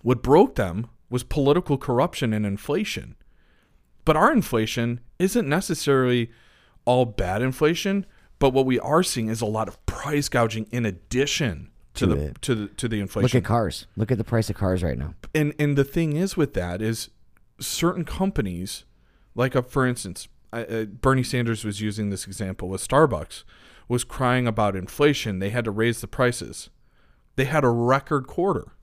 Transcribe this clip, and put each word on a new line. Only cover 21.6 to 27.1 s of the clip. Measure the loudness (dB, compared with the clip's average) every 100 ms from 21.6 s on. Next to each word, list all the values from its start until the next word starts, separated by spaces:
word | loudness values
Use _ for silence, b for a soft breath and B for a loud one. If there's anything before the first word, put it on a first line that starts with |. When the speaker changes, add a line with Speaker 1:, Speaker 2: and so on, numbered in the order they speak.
Speaker 1:
was | -4 -4
using | -4 -2 -4
this | -4
example | -8 -8 -6 -6 -8
with | -8 0
Starbucks, | 4 4 2 -8 -16 -20 b b b b
was | -4
crying | -4 -2 0 2 0
about | 0 0 -2
inflation. | -8 2 2 2 -2 -4
They | -4
had | -4
to | -4
raise | 0 0 -2
the | -8
prices. | 0 0 0 -12 -14 -18 _ _ _ _